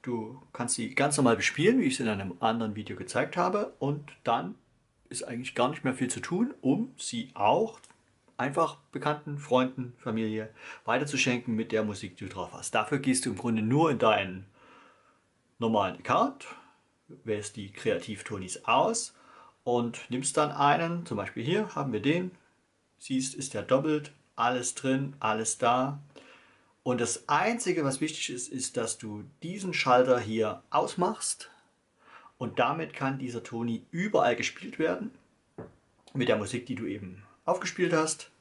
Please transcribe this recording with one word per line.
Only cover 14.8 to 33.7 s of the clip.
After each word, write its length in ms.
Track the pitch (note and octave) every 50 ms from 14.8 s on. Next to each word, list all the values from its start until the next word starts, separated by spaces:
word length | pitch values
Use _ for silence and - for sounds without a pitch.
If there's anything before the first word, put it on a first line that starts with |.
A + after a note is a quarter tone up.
| - - _ _ _ _ _ _ _ _ _ _ _ _ _
normalen 420 | _ A#2+ A2 A2 G#2 G2 F#2 F2 -
Account, 480 | - - B2+ F3 A#3 C#4+ - - - - - - - - _ _ _ _ _ _ _ _ F2 - _
wählst 320 | A#2 G#2+ G#2 G#2 - -
die 160 | A2 G2+ G2+
Kreativtonis 960 | G2+ - - A#2 G#2 - - - G#2+ G2 - - G#2+ G2 F#2 F#2 - - -
aus 500 | - A#2 C3+ D#3+ G#3+ A3+ - - - _ _ - - - - - - _ _ _
und 380 | B2 A#2+ A#2+ A#2+ A#2 A2+ - - -
nimmst 260 | A#2+ B2+ C#3+ - -
dann 160 | D#3+ D3+ D3+
einen, 540 | D3+ D3 C#3+ C#3+ D3 E3 E3 E3 E3+ E3+ E3+
zum 100 | - A#2
Beispiel 300 | G2+ G2 - - A#2 A#2
hier 280 | C#3+ F3+ G#3 G#3+ G3 -
haben 180 | D3+ C#3+ C3+ A2
wir 80 | G#2
den, 300 | - C#3 D#3+ F3+ F#3 F3+ - _ _ _ _ _ _ _ _ _ _ _ _ _ -
siehst, 320 | - C3 C3 C3 - -
ist 180 | - - - -
der 100 | G#2+ G2+
doppelt, 500 | - C3 C3+ C#3+ D#3 D3+ D3+ D3 - - _ _ _ _
alles 400 | - A#2+ B2 B2+ B2 A#2+ - -
drin, 400 | - - C3 C3 C3+ C#3 C#3 - -
alles 380 | - A2 G#2+ A2 A2+ A2 -
da. 440 | - B2 A#2 B2 B2+ C3 C#3+ D3 D3 - - - - - - - - - _ _ _ _ _ _ _ _
Und 180 | B2+ B2 A#2
das 260 | A#2+ - - - -
Einzige, 560 | - C#3+ D3+ F#3 A3 A#3 A#3 - F#3 E3 D#3+ D3
was 180 | C#3 C3+ -
wichtig 280 | D3+ D3+ - - - -
ist, 220 | - B2 - -
ist, 260 | - B2+ - - -
dass 200 | B2 A2+ A2 -
du 260 | - - G#2+ G#2 G#2 G2 - _ _
diesen 320 | - E3 F#3+ G#3 F#3+ F3+ E3
Schalter 460 | - - C3+ B2 B2 B2+ B2+ B2+ A#2+
hier 440 | A2 G#2+ A2 A2+ G#2+ G#2+ G2 - - _
ausmachst 800 | - C#3+ - - - - F3 G3+ D#4+ - - - - - - - - _ _ _ _ _ _ _ _ _ _ - - - - - _
und 220 | _ - A2 - -
damit 340 | A#2+ C3 D3+ E3 D#3+ - -
kann 260 | - C3+ C3+ C3+ C3
dieser 240 | C3+ A#2+ A#2+ A2+ -
Toni 420 | - B2 A#2 A#2 A#2